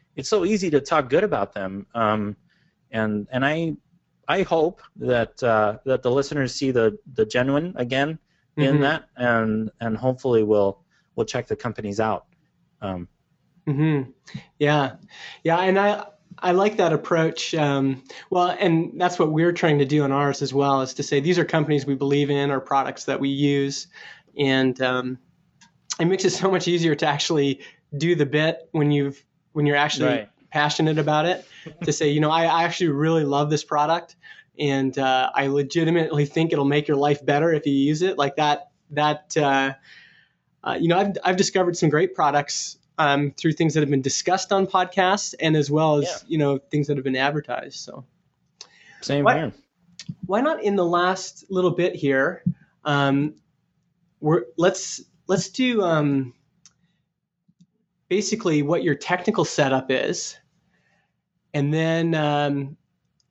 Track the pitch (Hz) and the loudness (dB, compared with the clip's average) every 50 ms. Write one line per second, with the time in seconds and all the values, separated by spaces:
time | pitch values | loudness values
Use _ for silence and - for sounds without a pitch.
0 | _ _ _ - 139 - 220 208 175 190 220 196 185 175 151 139 - - 165 156 | _ _ _ -12 -4 -2 0 0 2 2 0 0 0 2 0 0 2 2 0 0
1 | 139 120 135 170 208 208 - 110 101 - - 104 95 95 95 98 98 - - 117 | 2 2 2 0 2 2 0 -2 -2 -4 -6 -6 -8 -6 -8 -10 -12 -8 -2 0
2 | 113 107 107 107 104 104 101 - _ _ _ _ _ _ _ _ _ _ - 113 | 2 2 2 0 -2 -4 -8 -10 _ _ _ _ _ _ _ _ _ _ -4 -4
3 | 110 107 107 104 101 - 131 127 135 143 156 165 170 160 147 - _ _ _ _ | -2 -2 -2 -4 -6 -4 -4 -2 0 0 0 -2 -2 -4 -6 -8 _ _ _ _
4 | _ _ _ _ _ - 156 190 185 - 170 165 156 170 190 - - - _ - | _ _ _ _ _ -2 -2 -2 0 0 0 2 2 0 -2 -6 -14 -20 _ -6
5 | 123 123 123 120 113 - - - 131 120 113 107 107 104 107 - - 135 131 127 | -2 0 0 0 0 -2 -4 -2 0 2 2 4 2 2 0 -2 -2 -2 -2 0
6 | - 127 123 139 139 139 151 147 135 123 - - 139 131 127 120 113 110 104 - | 0 0 0 0 0 -2 -2 -2 -2 -4 -4 -2 -2 0 2 2 2 2 0 -2
7 | _ - 131 - 110 107 - 123 127 135 139 147 165 180 185 - 123 120 131 135 | _ -6 -2 -2 -2 0 0 0 0 2 0 0 -2 -4 -6 -6 -6 -2 -2 -2
8 | 139 151 160 160 _ _ _ _ _ _ _ 151 143 135 139 147 139 143 156 160 | -2 -2 -4 -8 _ _ _ _ _ _ _ 0 2 2 4 4 2 2 0 -2
9 | - _ _ 123 123 120 117 113 110 110 107 110 110 107 - - 117 117 110 107 | -6 _ _ -2 0 0 2 2 0 0 -2 -2 -4 -6 -8 -8 -6 -6 -4 -2
10 | 123 131 127 127 - 131 120 113 107 104 107 104 101 98 98 - _ _ _ _ | -2 -2 -2 -2 0 2 2 2 4 4 4 4 2 2 0 -4 _ _ _ _
11 | _ _ _ 120 113 - - 127 117 - 110 - - 117 104 - 107 101 101 107 | _ _ _ -6 -6 -4 -4 -6 -6 -6 -6 -6 -6 -8 -8 -8 -8 -6 -4 -2
12 | 110 110 101 - - _ _ _ _ _ _ _ _ _ _ _ 107 98 92 90 | -2 -2 -2 -4 -8 _ _ _ _ _ _ _ _ _ _ _ -10 -8 -8 -8
13 | 87 - _ _ _ _ _ _ _ _ _ _ _ 160 139 139 156 160 156 139 | -10 -14 _ _ _ _ _ _ _ _ _ _ _ -4 0 0 0 2 0 0
14 | 127 120 - _ _ - - - - _ _ - 147 147 151 147 139 135 - - | -4 -6 -12 _ _ -18 -16 -16 -16 _ _ -2 0 2 2 2 0 -2 -4 -10
15 | - - - - - - - - - 160 165 175 185 190 185 196 202 202 190 - | -20 -20 -20 -20 -20 -20 -14 -6 -2 0 0 2 2 2 2 4 2 2 0 -2
16 | - - - _ _ - - - - 185 175 185 196 214 220 - 185 165 160 147 | -6 -12 -18 _ _ -20 -12 -4 -2 0 2 2 2 2 2 2 2 2 0 0
17 | - - 180 165 160 165 165 - - - - 160 151 143 139 139 135 135 135 131 | -2 0 0 0 0 0 -2 -4 -6 -4 -2 0 0 0 2 2 0 0 -2 -4
18 | - - - - - - 190 180 180 180 - - 202 175 165 165 170 - - 160 | -8 -16 -20 -20 -10 -4 0 0 0 0 0 0 0 2 2 2 0 -2 -2 -2
19 | 180 180 175 - 175 156 156 156 165 175 170 - - 165 147 143 143 131 147 151 | -2 0 0 0 0 0 2 2 2 0 0 2 2 2 4 2 2 2 2 2
20 | 143 135 135 139 143 143 135 - 143 127 127 139 143 139 139 135 131 131 - - | 2 2 0 0 0 0 -2 -2 -4 -2 0 0 2 2 2 0 0 -4 -6 -8
21 | 147 - 151 139 139 165 180 170 156 165 - 160 151 151 151 143 127 139 139 131 | -4 -2 0 0 2 2 2 0 0 0 0 0 2 2 0 0 0 -2 -4 -2
22 | 143 139 143 147 143 139 143 143 143 143 139 135 131 - 143 135 131 135 131 - | 0 0 0 0 2 0 0 0 0 0 -2 -2 -2 -2 0 0 0 -2 -6 -8
23 | - - 131 - 139 139 139 139 143 143 143 139 139 139 139 - - - - - | -6 -4 -4 -2 -2 -2 0 0 0 2 2 0 0 -2 -4 -8 -12 -14 -18 -20
24 | - - - - _ _ - - 143 135 135 135 131 131 127 131 131 127 127 127 | -20 -20 -20 -20 _ _ -6 -2 0 2 2 2 2 2 0 0 -2 -2 0 -2
25 | 123 127 127 127 _ _ _ _ _ _ _ _ - _ _ _ _ - - - | -4 -6 -8 -10 _ _ _ _ _ _ _ _ -20 _ _ _ _ -12 -4 -2
26 | 165 170 190 185 185 180 175 - 185 190 190 175 - 175 175 170 165 165 147 - | 0 0 2 2 0 0 0 0 0 0 0 0 0 0 0 0 2 0 0 0
27 | 165 151 147 151 - - 170 151 139 139 131 - - - - _ _ _ - 139 | 0 0 0 0 -2 0 0 2 2 0 0 -4 -8 -16 -20 _ _ _ -6 -2
28 | 156 170 175 151 147 135 123 151 156 160 165 - - - - 160 147 147 147 143 | 0 0 2 2 2 2 2 2 2 0 0 -4 -8 -6 -2 0 2 2 2 2
29 | 139 139 139 - _ _ _ _ _ _ - 156 147 147 147 143 147 151 - - | 0 -2 -4 -8 _ _ _ _ _ _ -4 0 2 2 2 2 2 0 0 0
30 | - 127 120 113 107 - _ _ _ _ - 147 147 147 - - 160 156 156 156 | 0 0 0 -2 -4 -8 _ _ _ _ -2 0 0 0 0 0 0 0 2 0
31 | 147 151 151 151 156 175 185 185 - - - - - 160 - - 170 156 147 - | 0 2 2 2 2 0 -2 -4 -8 -14 -20 -20 -20 -20 -16 -6 -4 -4 -2 0
32 | 160 147 147 151 151 151 156 165 165 165 156 165 170 170 170 - 185 160 139 139 | 0 0 2 2 2 2 2 2 2 2 2 2 0 0 0 -2 -2 0 0 0
33 | 151 160 165 160 151 139 139 139 147 147 156 147 - - 156 147 147 151 165 175 | 0 2 2 2 2 0 0 0 0 0 0 -2 -2 -2 -2 0 0 0 0 -2
34 | 170 - - _ - - - - - _ _ - 151 143 139 135 135 135 127 139 | -4 -8 -20 _ -20 -20 -20 -20 -20 _ _ -4 -2 -2 0 0 -2 -2 -2 0
35 | 135 131 131 131 131 - - 135 139 139 139 143 143 131 - 170 165 160 170 170 | 0 2 2 2 0 0 0 -2 -2 0 0 0 -2 -2 0 0 2 2 2 2
36 | 160 156 160 147 147 143 - 165 160 165 165 147 143 139 147 147 147 156 151 139 | 0 0 0 0 0 0 0 0 0 0 0 0 2 2 2 0 0 0 0 2
37 | 143 147 147 143 - 143 143 147 156 170 160 151 - 147 139 139 135 143 156 156 | 2 2 0 0 0 0 2 2 2 2 2 2 0 0 2 2 2 2 2 2
38 | 180 190 - - 143 139 - - 151 147 147 - - - _ _ _ - 147 147 | 0 0 0 0 -2 0 0 0 0 0 0 -2 -4 -10 _ _ _ -8 -2 0
39 | 147 151 151 151 - - - 160 147 139 139 135 135 135 135 - _ - - - | 0 0 0 -2 -6 -4 0 0 2 4 4 2 2 0 -4 -8 _ -20 -20 -20
40 | - - _ _ _ _ _ _ _ _ _ _ - - - - 170 165 170 185 | -20 -20 _ _ _ _ _ _ _ _ _ _ -8 -6 -2 0 2 2 2 2
41 | 202 202 180 - - 175 185 180 196 - - 190 185 175 170 - 175 156 143 151 | 2 0 -2 -2 0 0 2 2 0 2 2 0 0 0 0 2 2 2 4 2
42 | 180 185 - - 160 143 139 147 143 - - - - - - - _ _ _ - | 2 0 0 0 0 2 2 2 0 -2 -6 -8 -8 -10 -12 -16 _ _ _ 0
43 | 160 143 139 139 147 143 - - - 165 151 - 170 160 135 156 151 139 143 135 | 2 2 2 2 0 -2 -2 -2 0 0 2 2 0 2 2 2 2 2 2 0
44 | 131 139 - - - 175 180 - - - 208 196 190 190 - 185 180 180 - 202 | 0 -2 -4 -4 -2 -2 -2 -2 0 0 0 0 0 2 0 0 0 0 0 0
45 | 185 185 196 208 - - - - - 160 156 156 143 139 147 151 160 160 151 147 | 2 2 2 0 -2 -6 -6 -2 0 2 2 2 2 2 2 2 4 4 4 2
46 | 143 - - - - - 165 156 147 139 139 135 - _ - 147 147 147 143 135 | 0 -2 -4 -8 -6 -4 -2 0 2 2 0 -2 -4 _ -2 -2 0 0 -2 -2
47 | 131 135 131 131 135 143 147 156 - - 123 - - 139 135 - - - - - | -2 -2 -2 0 0 0 -2 -4 -6 -6 -8 -8 -8 -10 -14 -16 -16 -16 -16 -18
48 | 127 _ _ _ _ _ _ _ _ _ _ - - - _ - - - - - | -20 _ _ _ _ _ _ _ _ _ _ -20 -20 -20 _ -20 -20 -20 -20 -12
49 | - - 139 143 143 151 151 151 160 113 - - _ _ _ _ _ _ _ - | -6 -2 0 2 4 4 4 2 0 -6 -8 -12 _ _ _ _ _ _ _ -18
50 | - - - - - 175 185 165 175 208 220 - - 208 196 196 175 170 175 175 | -16 -16 -14 -12 -6 -2 -2 0 0 0 -2 -2 -2 0 0 2 2 2 2 2
51 | 180 185 185 185 - - - - - - 190 180 180 175 170 175 175 180 175 160 | 2 2 0 -2 -6 -12 -16 -18 -12 -6 -2 0 0 0 2 0 0 -2 -2 -2
52 | 151 139 135 135 135 160 180 - - - - - _ _ _ _ - 151 143 143 | -2 0 2 2 0 0 -2 -4 -4 -6 -6 -6 _ _ _ _ -4 0 0 2
53 | 139 139 139 139 143 156 - - _ _ _ _ _ _ _ _ _ _ _ _ | 2 2 2 0 0 -2 -6 -10 _ _ _ _ _ _ _ _ _ _ _ _
54 | _ _ _ _ - 151 160 175 - - - - 170 190 185 - - - - - | _ _ _ _ 0 0 0 0 0 -4 -2 0 0 2 0 -2 -6 -12 -12 -14
55 | - _ _ _ _ - 185 190 - - - - 254 254 240 220 190 170 165 156 | -16 _ _ _ _ -2 -2 -2 -2 -4 -4 -2 0 0 2 2 2 2 2 2
56 | 147 143 139 135 135 123 - _ _ _ _ _ _ _ _ _ _ _ _ _ | 2 2 0 0 -2 -4 -10 _ _ _ _ _ _ _ _ _ _ _ _ _
57 | _ _ _ _ _ _ _ _ _ _ _ _ _ _ _ _ _ _ _ _ | _ _ _ _ _ _ _ _ _ _ _ _ _ _ _ _ _ _ _ _
58 | _ - 180 202 202 - 220 - - 180 156 147 143 143 175 170 - 170 143 139 | _ -2 -2 -2 0 -2 -2 -2 0 0 2 2 2 2 0 0 0 0 -2 -2
59 | - - 180 180 180 - - - 165 - - - 143 135 131 131 131 - 135 127 | -2 -2 -2 -2 0 -2 0 0 -2 0 0 0 2 2 2 0 0 0 -2 0
60 | 135 - - - - - - - _ _ _ _ _ _ _ _ _ _ _ _ | -2 -2 -4 -6 -8 -12 -14 -18 _ _ _ _ _ _ _ _ _ _ _ _
61 | _ _ _ _ _ _ _ _ _ _ - 147 139 143 151 160 160 160 165 165 | _ _ _ _ _ _ _ _ _ _ -4 -2 -2 0 0 0 0 0 0 0
62 | 165 170 165 156 151 147 147 147 147 147 143 139 139 135 151 - _ _ _ _ | 0 0 0 0 0 0 0 0 0 0 -2 -4 -6 -8 -12 -16 _ _ _ _
63 | _ _ _ _ _ _ | _ _ _ _ _ _